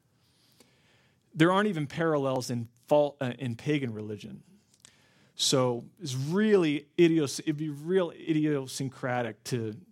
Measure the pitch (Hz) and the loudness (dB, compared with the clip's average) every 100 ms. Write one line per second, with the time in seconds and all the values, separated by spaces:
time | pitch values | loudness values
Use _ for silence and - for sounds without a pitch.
0 | _ _ _ _ _ _ _ _ _ _ | _ _ _ _ _ _ _ _ _ _
1 | _ _ _ - 170 190 214 165 147 170 | _ _ _ 2 4 4 2 -2 -6 -2
2 | 165 147 135 131 120 120 113 _ - 147 | 0 0 0 -2 -4 -6 -8 _ 2 4
3 | 147 - 127 120 131 117 151 151 123 107 | 4 -2 -6 -4 -8 -6 -2 -2 -4 -8
4 | 107 104 107 - - _ _ _ - _ | -10 -12 -12 -18 -20 _ _ _ -20 _
5 | _ _ _ - - 139 127 120 - _ | _ _ _ -4 0 2 2 0 -8 _
6 | 160 131 139 190 214 202 160 147 - - | -8 -6 -2 0 4 4 4 0 -4 4
7 | 165 165 139 - 160 147 156 143 160 190 | 6 6 0 -4 -4 -4 -6 -8 -2 0
8 | 170 - - 156 151 143 131 - 135 - | 0 -6 -2 0 2 0 -4 -6 -8 -6
9 | 131 123 117 110 - 123 110 107 - | -4 -2 -4 -8 -6 -6 -6 -10 -16